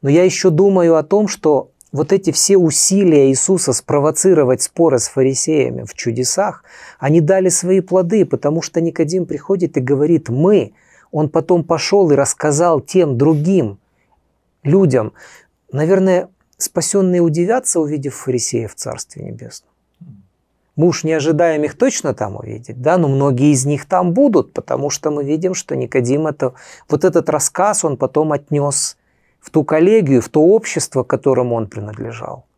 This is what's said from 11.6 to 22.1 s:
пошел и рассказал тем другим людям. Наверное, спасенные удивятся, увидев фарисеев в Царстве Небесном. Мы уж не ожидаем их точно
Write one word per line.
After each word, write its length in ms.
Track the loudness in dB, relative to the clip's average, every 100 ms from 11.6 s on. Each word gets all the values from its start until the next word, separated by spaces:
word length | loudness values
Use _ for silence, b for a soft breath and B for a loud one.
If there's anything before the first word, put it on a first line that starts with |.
пошел 480 | 0 -4 0 2 4
и 40 | 2
рассказал 640 | 0 -2 -2 2 2 0
тем 380 | 0 0 0 2
другим 600 | 2 2 2 0 0 -6 _ _ _ _ _ _ _ _
людям. 500 | 0 2 4 2 -2 B B B B _ _
Наверное, 580 | -4 0 2 2 0 -2 _ _ _
спасенные 640 | -8 -6 -2 0 0 2
удивятся, 580 | 0 0 -2 -2 -2 -4
увидев 360 | -4 -4 -8 -10
фарисеев 560 | -6 -4 -4 -6 -8
в 40 | -12
Царстве 480 | -12 -12 -14 -16
Небесном. 460 | -16 -16 -18 -20 _ _ _ _ -20 -20 _ _ _ _ _ 0
Мы 120 | 0
уж 160 | 0
не 80 | -2
ожидаем 520 | -2 0 2 2 0
их 120 | -4 0
точно 380 | -2 0 -6